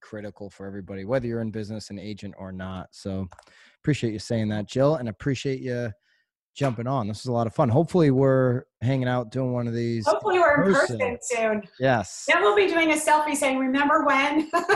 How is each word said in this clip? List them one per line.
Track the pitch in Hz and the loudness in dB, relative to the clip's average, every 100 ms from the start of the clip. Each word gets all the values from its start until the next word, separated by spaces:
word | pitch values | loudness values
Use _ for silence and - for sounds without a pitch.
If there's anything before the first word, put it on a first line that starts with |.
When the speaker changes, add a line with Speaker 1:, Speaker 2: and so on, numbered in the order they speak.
Speaker 1:
critical | - 107 104 - 101 | -14 -14 -12 -14 -16
for | - 98 | -14 -12
everybody, | 98 92 98 98 | -12 -12 -10 -4
whether | 131 120 | -2 -2
you're | 117 | -4
in | 110 | -6
business, | 107 104 107 - | -8 -10 -10 -12
an | 101 | -12
agent | 104 98 101 - | -12 -12 -14 -14
or | 95 | -12
not. | 92 92 92 - | -10 -10 -10 -12
So | - 101 95 95 - - _ - _ | -12 -8 -6 -6 -12 -20 _ -20 _
appreciate | - 127 117 | -2 0 -2
you | 107 | -4
saying | - 117 107 | -4 -2 -2
that, | 107 101 | -4 -4
Jill, | 127 139 156 | 2 2 2
and | 117 | -4
appreciate | - 143 127 139 135 | -6 -4 -2 -4 -6
you | 127 120 120 - _ _ _ _ _ - | -6 -6 -6 -10 _ _ _ _ _ -4
jumping | 139 113 120 | -2 -2 -2
on. | 135 104 | -2 -2
This | 107 | -6
is | 127 | -2
a | |
lot | 117 117 | -2 0
of | - | 2
fun. | 131 | 4
Hopefully | 135 165 180 147 | 4 4 4 4
we're | 131 135 131 127 123 - - | 4 4 4 4 0 -4 -4
hanging | 117 135 123 | -2 0 0
out | 123 113 | -2 -2
doing | 127 127 | -4 -2
one | 123 117 | -2 -2
of | |
these | 117 117 113 110 | -2 -2 0 0
Speaker 2:
Hopefully | 403 427 359 | 0 2 4
we're | 320 285 277 | 4 4 4
in | |
Speaker 1:
person. | 269 381 - | 4 2 0
Speaker 2:
person | 247 240 | -4 -4
soon. | - 240 220 208 - - | -4 -2 0 -2 -6 -2
Speaker 1:
Yes. | 131 120 190 - - | 2 2 0 -6 0
Speaker 2:
Then | 339 | 2
we'll | 415 415 | 4 4
be | 370 | 4
doing | 330 320 | 4 2
a | 302 | 2
selfie | 311 302 302 285 | 2 2 2 0
saying, | 269 262 | 0 0
"Remember | 269 269 285 311 285 | 0 2 4 4 4
when?" | 269 285 311 311 349 | 2 2 0 0 0
<laughs> | 370 | 2